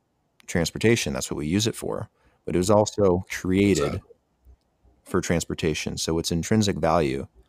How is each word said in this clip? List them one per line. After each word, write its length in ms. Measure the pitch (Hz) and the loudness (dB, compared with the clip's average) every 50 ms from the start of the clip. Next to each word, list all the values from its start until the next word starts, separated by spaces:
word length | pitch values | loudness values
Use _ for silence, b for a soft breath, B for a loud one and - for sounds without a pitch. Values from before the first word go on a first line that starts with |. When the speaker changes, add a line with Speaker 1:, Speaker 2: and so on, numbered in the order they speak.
| _ _ _ _ _ _ _ _ - | _ _ _ _ _ _ _ _ -18
Speaker 1:
transportation. 680 | - - 90 82 82 - - - 110 117 113 - - | -4 -2 -2 -2 -2 -4 0 2 2 2 2 0 -4
That's 180 | 101 65 - - | -4 -6 -6 -6
what 60 | - - | -6 -6
we 80 | 73 | -2
use 200 | 76 87 104 110 | 0 0 0 0
it 80 | 117 - | -2 -4
for. 320 | - - - 53 50 - - _ _ _ _ _ _ _ | -6 -8 -6 -6 -6 -8 -12 _ _ _ _ _ _ _
But 80 | - - | -2 0
it 40 | 87 | 0
was 120 | 90 98 | 4 4
also 540 | 104 104 107 - - - 101 95 87 90 92 _ | 4 4 4 2 0 2 2 4 4 2 -2 _
created 480 | - - - 90 92 98 101 101 95 76 71 | -10 -6 -2 0 2 4 4 4 4 2 2
Speaker 2:
Exactly. 260 | 73 80 98 - _ - _ _ _ _ _ _ - - _ _ _ _ _ _ _ _ _ _ | -2 -4 -6 -10 _ -20 _ _ _ _ _ _ -20 -20 _ _ _ _ _ _ _ _ _ _
Speaker 1:
for 160 | - - 90 | -2 -2 -2
transportation. 760 | 82 - 90 82 - - 92 - - 80 78 - - - 80 76 | 0 0 -2 -2 -2 -4 -6 -2 -2 -2 -2 -2 -6 -8 -8 -6
So 200 | - - 80 82 | -4 -2 -2 -2
its 140 | 80 - | -2 -2
intrinsic 440 | 87 85 82 - 110 110 107 101 87 78 | -4 -4 0 0 2 2 2 0 0 0
value 480 | 78 80 80 87 80 67 65 67 67 - _ - _ | 0 2 2 2 2 0 -2 -4 -8 -12 _ -20 _